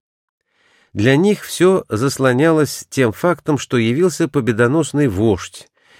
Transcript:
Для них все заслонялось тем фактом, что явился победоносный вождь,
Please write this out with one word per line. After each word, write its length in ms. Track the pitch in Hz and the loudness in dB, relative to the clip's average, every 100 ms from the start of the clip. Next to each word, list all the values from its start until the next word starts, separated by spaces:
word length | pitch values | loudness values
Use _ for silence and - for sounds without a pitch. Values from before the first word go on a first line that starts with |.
| _ _ _ _ _ _ _ _ _ | _ _ _ _ _ _ _ _ _
Для 240 | 101 110 139 | -2 2 4
них 280 | 196 202 | 2 0
все 400 | - - 180 190 - | -4 0 2 2 -2
заслонялось 960 | 107 135 - 131 123 160 160 147 - - | -4 -4 0 0 2 2 2 0 -4 -10
тем 220 | - 123 | -2 -2
фактом, 440 | 104 175 165 - 147 | 0 -2 -2 -2 -4
что 220 | - 127 | -2 -2
явился 500 | 113 127 180 - 165 | 0 0 0 0 -4
победоносный 800 | 147 117 107 120 156 151 143 147 | -2 -2 0 2 0 -2 0 0
вождь, 600 | 92 113 92 - - - _ _ | 2 0 0 -4 -18 -20 _ _